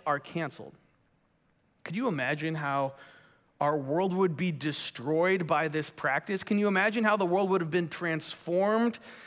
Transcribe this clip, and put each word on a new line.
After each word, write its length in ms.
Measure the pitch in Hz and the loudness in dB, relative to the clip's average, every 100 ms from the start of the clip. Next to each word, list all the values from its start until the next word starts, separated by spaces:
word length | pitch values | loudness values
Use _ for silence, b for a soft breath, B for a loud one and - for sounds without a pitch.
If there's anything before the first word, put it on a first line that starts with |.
| - | -2
are 140 | 143 | -2
canceled. 560 | - 170 156 - 71 - _ _ _ _ _ _ _ _ _ _ | -2 -6 -6 -8 -16 -18 _ _ _ _ _ _ _ _ _ _
Could 120 | - 175 | -8 -4
you 120 | 262 | -2
imagine 460 | 151 127 151 156 | 0 -2 -2 -2
how 400 | 160 147 139 135 135 B B B B B - | -4 -2 0 -2 -4 B B B B B -2
our 160 | 143 151 | 0 0
world 380 | 135 156 190 | 0 0 2
would 240 | 180 190 147 | 2 2 2
be 160 | 180 | -2
destroyed 920 | 151 151 147 - - 120 156 180 190 165 | -2 -4 -4 -6 -6 0 2 4 2 2
by 220 | 156 160 | 0 0
this 220 | 151 147 | -2 -4
practice? 540 | - 143 139 - 196 | -4 -2 0 0 -4
Can 140 | - 208 | 0 2
you 120 | 208 | 2
imagine 340 | 190 202 220 | 2 2 2
how 140 | 220 208 | 2 2
the 80 | 185 | 2
world 240 | 180 196 | 2 2
would 100 | 190 | 2
have 100 | 165 | 2
been 200 | 170 170 | 0 -2
transformed 1080 | - 170 160 - - - 175 196 220 233 226 B B | -4 -4 -2 -4 -10 -2 2 4 4 2 0 B B